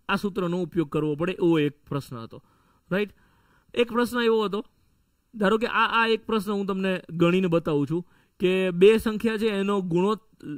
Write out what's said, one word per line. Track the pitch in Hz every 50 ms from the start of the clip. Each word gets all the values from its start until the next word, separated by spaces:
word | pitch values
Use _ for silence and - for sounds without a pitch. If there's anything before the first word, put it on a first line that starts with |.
| _ -
આ | 196
સૂત્રનો | 190 - 202 175 202 180 170 170 180 180
ઉપયોગ | 156 - 170 160 143
કરવો | - 156 151 151 147
પડે | 143 170 180 180
એવો | - 185 170 165 156
એક | 147 147 139 - _ -
પ્રશ્ન | 143 139 - - 135 117
હતો. | 113 110 - - - _ _ _ _ _ _ _ _ _
રાઈટ? | 175 196 208 196 - _ _ _ _ _ _ _ _ _ _ _ -
એક | 233 240 226 214
પ્રશ્ન | 233 247 208 240 240
એવો | 233 226 226 220 214
હતો, | 196 185 208 - - _ _ _ _ _ _ _ _ _ _ _ _ -
ધારો | 220 208 190 220 220
કે | 240
આ, | - - 214 226 214 214 226 226
આ |
એક | 226 226 220 -
પ્રશ્ન | - 220 214 185 202 208
હું | 196 202
તમને | 190 196 190 190 190 185 175 - -
ગણીને | 165 170 170 170 175 190 190 180
બતાવું | 170 170 160 170 151 143 143
છું | 127 160 175 175 - _ _ _ _ _ _
કે | 202 180 185 190 185 185
બે | 175 175 190 208 220 220
સંખ્યા | - 233 214 208 - 226 220
છે | 208 220 220
એનો | 202 196 196 196 202 196
ગુણો-, | 185 180 165 175 185 208 220 190 - _ _ _ - 151 147